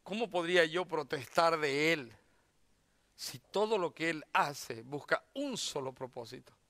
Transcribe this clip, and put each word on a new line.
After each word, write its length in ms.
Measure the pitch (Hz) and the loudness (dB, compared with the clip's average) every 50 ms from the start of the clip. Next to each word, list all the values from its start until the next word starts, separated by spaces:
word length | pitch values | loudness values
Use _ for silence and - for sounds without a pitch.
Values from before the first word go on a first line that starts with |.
¿Cómo 280 | _ - 185 220 240 180 | _ -8 -4 -4 -4 0
podría 340 | 160 180 165 170 180 180 160 | 0 -2 0 4 6 4 4
yo 220 | 160 156 180 180 | 4 2 -2 -2
protestar 720 | - 156 156 147 - - 143 120 - - 175 165 165 165 156 | -2 -4 -6 -4 -4 -6 -8 -8 -2 2 4 4 4 4 2
de 320 | 151 143 135 143 151 165 | 2 0 2 2 2 2
Él 260 | 165 151 127 113 - _ _ _ _ _ _ _ _ _ _ _ _ _ _ _ _ _ _ _ _ | 2 0 -2 -12 -16 _ _ _ _ _ _ _ _ _ _ _ _ _ _ _ _ _ _ _ _
si 220 | - - - - 123 | -12 -12 -12 -12 -14
todo 380 | _ _ - 190 214 214 226 | _ _ 0 2 2 4 4
lo 160 | 202 175 156 - | 2 2 0 -2
que 180 | - 156 165 | -2 -2 -2
Él 120 | 165 151 - _ | -2 -2 -6 _
hace 500 | - 185 180 147 143 - - - 120 113 117 | 2 2 2 2 -2 -8 -10 -10 -10 -10 -8
busca 380 | 127 143 147 - - - - _ _ _ | -8 -8 -10 0 0 0 0 _ _ _
un 240 | 269 285 285 240 | -6 -4 -4 -4
solo 340 | - - - - 147 131 131 | -4 -6 -4 -4 -4 -6 -6
propósito? 640 | 127 - 131 123 _ 127 120 113 123 135 131 - _ _ _ | -8 -10 -12 -12 _ -12 -12 -12 -14 -16 -18 -20 _ _ _